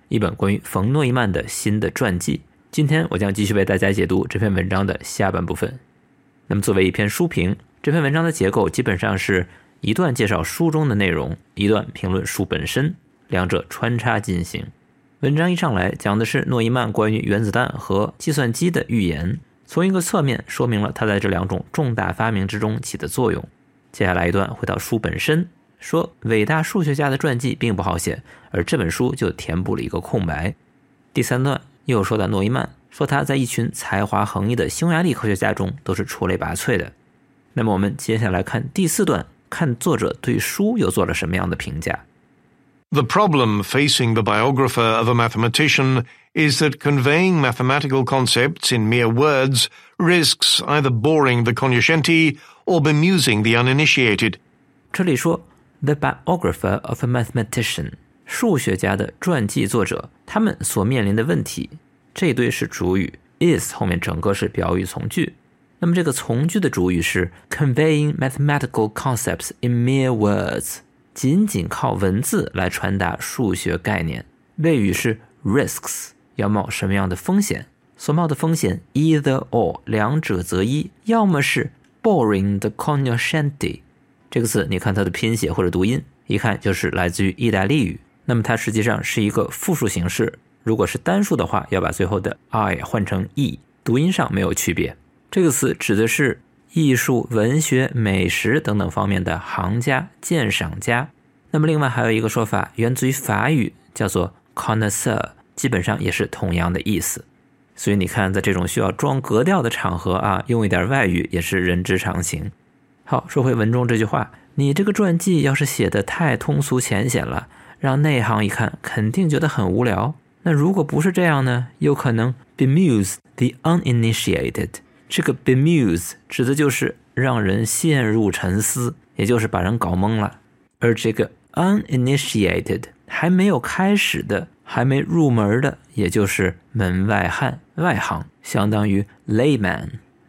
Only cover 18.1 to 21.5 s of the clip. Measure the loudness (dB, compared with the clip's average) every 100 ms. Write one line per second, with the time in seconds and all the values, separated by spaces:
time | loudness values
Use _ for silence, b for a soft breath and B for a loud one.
18.1 | -4 -4 0 0 0 0 0 0 0 0
19.1 | 0 -4 -6 -10 _ -6 -2 0 0 0
20.1 | 0 0 -2 -4 -2 0 0 -2 -2 0
21.1 | 0 0 0 -2